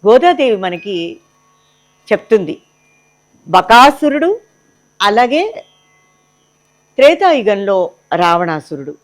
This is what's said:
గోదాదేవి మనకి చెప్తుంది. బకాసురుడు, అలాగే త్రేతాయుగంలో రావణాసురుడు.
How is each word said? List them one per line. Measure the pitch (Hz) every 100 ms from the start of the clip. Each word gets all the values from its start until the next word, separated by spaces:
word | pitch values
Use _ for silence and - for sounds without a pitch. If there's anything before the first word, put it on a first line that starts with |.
గోదాదేవి | 196 247 339 320 269 208
మనకి | 185 175 202 185 170 - _ _ _ _ _ _ _ _ _
చెప్తుంది. | 214 - 220 160 - _ _ _ _ _ _ _ _ -
బకాసురుడు, | 180 185 233 277 294 302 285 330 453 _ _ _ _ _ _
అలాగే | 202 208 247 294 415 453 _ _ _ _ _ _ _ _ _ _ _ _ _ -
త్రేతాయుగంలో | 277 339 381 294 208 202 202 196 175 _ _ 165
రావణాసురుడు. | 175 170 175 156 - 147 139 147